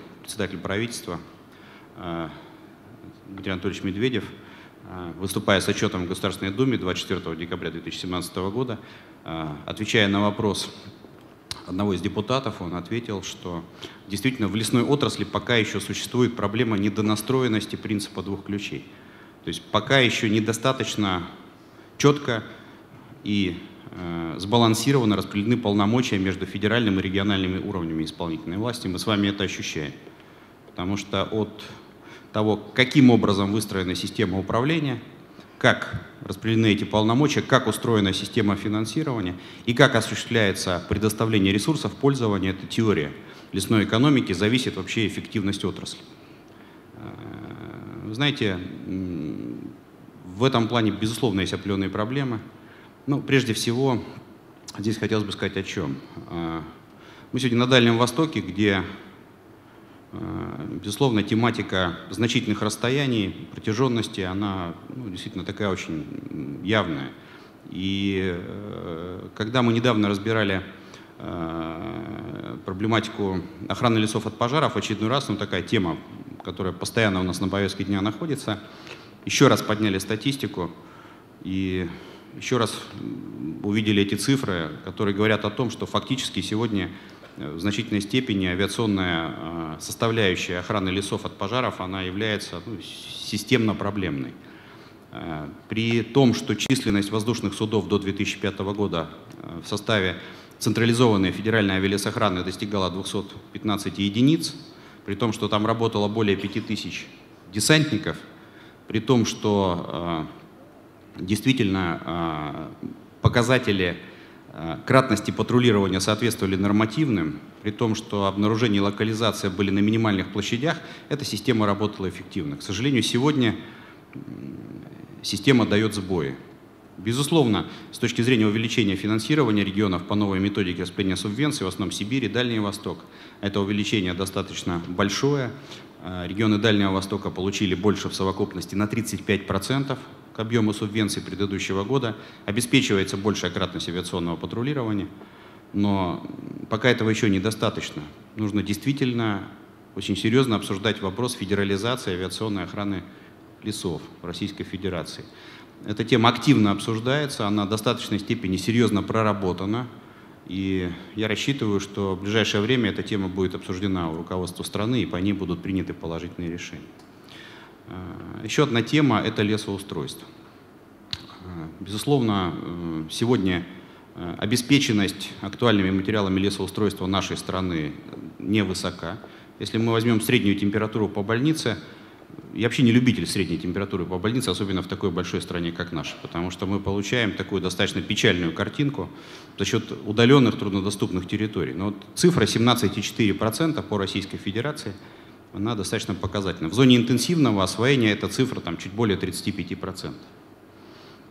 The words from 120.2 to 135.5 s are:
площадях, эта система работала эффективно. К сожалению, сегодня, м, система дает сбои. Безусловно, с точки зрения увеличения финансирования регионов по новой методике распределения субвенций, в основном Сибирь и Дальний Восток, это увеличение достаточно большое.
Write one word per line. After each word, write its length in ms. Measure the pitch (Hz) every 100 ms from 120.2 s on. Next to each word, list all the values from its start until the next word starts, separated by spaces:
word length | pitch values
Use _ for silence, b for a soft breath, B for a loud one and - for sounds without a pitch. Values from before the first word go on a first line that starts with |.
| 90
площадях, 460 | 107 - 120 156 165 B B B
эта 160 | 143
система 420 | 135 107 - 117 104
работала 420 | 101 104 104 95
эффективно. 480 | 85 90 98 73 -
К 60 |
сожалению, 400 | - 95 139 127
сегодня, 520 | - 120 143 135 117 - B B B B -
м, 80 | - - - 69 - - - - - - -
система 440 | - 104 139 123 101
дает 280 | 104 110
сбои. 400 | 104 92 90 69 67 - - - - - -
Безусловно, 680 | 98 123 143 165 120 95 - B B
с 60 | -
точки 240 | 117 120
зрения 240 | 117 123 107
увеличения 500 | 110 113 - 101 95
финансирования 680 | 104 110 110 151 120 104
регионов 420 | 95 95 104 87
по 100 | -
новой 260 | 104 101 95
методике 400 | 98 101 90 90
распределения 360 | 87 - 95 90
субвенций, 480 | 107 104 147 143 92
в 20 |
основном 240 | 87 95
Сибирь 320 | - 104 135
и 40 | 143
Дальний 300 | 117 120 113
Восток, 460 | 101 98 98 82 - B B B
это 180 | 101 101
увеличение 540 | 98 104 101 110 90
достаточно 640 | 90 98 101 95 85 98 87 85
большое. 640 | 87 101 - 139 143 120